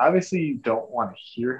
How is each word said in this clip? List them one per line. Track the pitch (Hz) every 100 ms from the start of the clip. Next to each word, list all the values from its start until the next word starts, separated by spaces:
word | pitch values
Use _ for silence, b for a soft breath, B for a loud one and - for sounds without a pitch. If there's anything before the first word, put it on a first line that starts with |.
obviously | 139 185 180 180
you | 156
don't | 123 117 113 -
wanna | 120 101 95
hear | - - 123 135